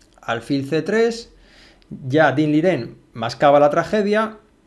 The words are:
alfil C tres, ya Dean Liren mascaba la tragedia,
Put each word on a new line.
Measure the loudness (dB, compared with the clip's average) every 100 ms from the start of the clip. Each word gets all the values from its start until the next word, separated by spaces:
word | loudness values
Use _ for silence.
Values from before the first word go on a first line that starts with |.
| _ _
alfil | -8 -8 -4 -6 -4
C | -4
tres, | -2 0 0 -4 -12 _ _ _ -20 _ _ -14 -2
ya | 2 2
Dean | 2 0
Liren | 0 0 -2 -6 -16 _
mascaba | -8 -8 0 4 6
la | 4
tragedia, | 2 -2 -2 -2 -2 -4 -8 _ _